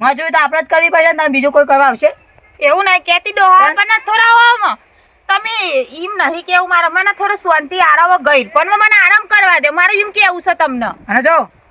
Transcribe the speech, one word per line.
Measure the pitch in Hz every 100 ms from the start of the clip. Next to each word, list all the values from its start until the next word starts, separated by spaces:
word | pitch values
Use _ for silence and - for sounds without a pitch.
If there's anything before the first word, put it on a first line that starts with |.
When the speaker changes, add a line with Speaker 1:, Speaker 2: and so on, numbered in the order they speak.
Speaker 1:
મજૂરી | 240 277 330
તો | 320
આપણે | 285 311
જ | -
કરવી | 330 339
પડશે | 339 330
ને, | 320
તમે | 302
બીજું | 269 285
કોઈ | 294 294
કરવા | 277 277
આવશે? | 233 302 - _ _ _ -
Speaker 2:
એવું | 285 349 392
નહીં | 359
કહેતી | 359 349 415
ડોહા, | 415 381 370
Speaker 1:
પણ | 392 403
Speaker 2:
પણ | 415 440 427
થોડા | 440 466 466
આમ | 480 480 370 214 _ _ _ _ -
તમે | 392 440 453 359 269
એમ | 240 302 370 403
નહીં | 285 339 359
કેવું | 359 359
મારે, | 349 339
મને | 349 403
થોડો | 403 403 403
શાંતિ | 359 311 285 370
આરાવો | 339 311 349 359
ગઈ, | 285 285 208
પણ | 294 349
મને | 415 427 415 359
આરામ | 427 415
કરવા | 415 381 330
દે, | 294
મારે | 320 370 403
એમ | 415
કેવું | 392 392 359
છે | 370
તમને. | 339 302 247 214
Speaker 1:
અને | - - 226
જો, | 277 330 226 _ _